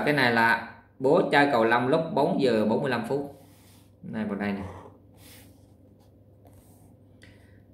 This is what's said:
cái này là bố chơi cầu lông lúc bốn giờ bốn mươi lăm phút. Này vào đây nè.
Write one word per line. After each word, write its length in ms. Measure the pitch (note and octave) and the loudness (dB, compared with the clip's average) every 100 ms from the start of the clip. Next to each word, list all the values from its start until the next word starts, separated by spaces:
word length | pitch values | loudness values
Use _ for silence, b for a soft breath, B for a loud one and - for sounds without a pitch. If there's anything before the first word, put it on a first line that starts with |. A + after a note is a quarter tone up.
cái 100 | A#2 | 2
này 180 | D3 B2 | 2 2
là 420 | A#2 A2+ A2+ - - - - | 4 2 2 -2 -18 -20 -4
bố 300 | C3 E3 G3 | 2 2 4
chơi 160 | D3 C#3+ | 2 4
cầu 120 | B2+ | 2
lông 240 | A2+ A#2+ B2+ | 2 2 2
lúc 120 | D#3+ - | 0 0
bốn 260 | C#3 D3+ F#3+ | -2 0 0
giờ 240 | C3 A2 G#2+ | 0 2 0
bốn 140 | A#2 | 0
mươi 80 | C#3+ | -2
lăm 160 | A#2+ A2 | -4 -4
phút. 380 | C#3 C#3+ B B B B B B _ | -6 -6 B B B B B B _
Này 220 | - A2+ | -14 -10
vào 100 | G#2 | -8
đây 180 | G2+ G#2 | -6 -6
nè. 120 | G2 F#2+ - - - - - B B B - - - - - _ _ - - - - - - - - - - b b b b b | -6 -10 -16 -20 -20 -20 -20 B B B -20 -20 -20 -20 -20 _ _ -20 -20 -20 -20 -20 -20 -20 -20 -20 -20 b b b b b